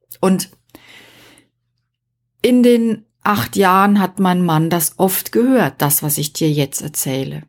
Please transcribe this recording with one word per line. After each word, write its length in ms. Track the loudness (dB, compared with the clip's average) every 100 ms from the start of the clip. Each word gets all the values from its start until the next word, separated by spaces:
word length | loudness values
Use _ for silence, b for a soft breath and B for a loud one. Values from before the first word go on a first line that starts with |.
| _ -4
Und 300 | -2 -2 -4 _ _ -20 B B B B B B B _ _ _ _ _ _ _ _ _
in 220 | 0 4
den 420 | 4 4 0 -4 _ _
acht 320 | -4 -2 -2 0
Jahren 440 | 4 4 4 2
hat 200 | 0 0
mein 260 | 0 0 2
Mann 240 | 0 0
das 280 | -2 -4 -2
oft 340 | -2 -2 -4
gehört, 500 | -2 0 2 0 -2
das, 220 | -2 -2
was 140 | -4 -6
ich 140 | -6
dir 200 | -4 -2
jetzt 300 | -2 -4 -6
erzähle. 600 | -10 -8 -6 -6 -8 -12